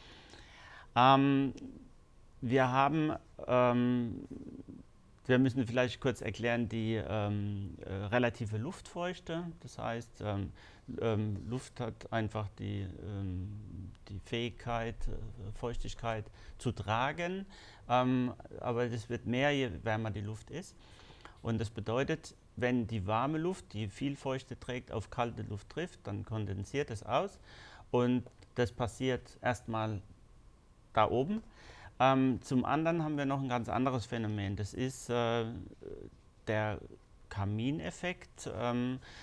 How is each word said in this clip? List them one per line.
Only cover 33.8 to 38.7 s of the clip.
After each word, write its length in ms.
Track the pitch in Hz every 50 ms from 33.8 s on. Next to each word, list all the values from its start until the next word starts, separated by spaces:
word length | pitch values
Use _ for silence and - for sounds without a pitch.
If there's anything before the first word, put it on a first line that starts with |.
| 127 135 127 127 104
Phänomen. 500 | - 120 117 113 104 107 104 98 98 101
Das 180 | 98 101 - -
ist, 360 | - 123 131 127 - - -
äh, 360 | 120 120 120 117 117 117 113 113 120 - - - - - - - - - 53 - - - - - - - -
der 320 | - 107 107 107 107 101 - - - - - - - - - - -
Kamineffekt. 1200 | - 101 101 101 104 110 117 135 151 170 - 175 - - - 175 175 - - - - - - - -
Ähm, 460 | 101 120 120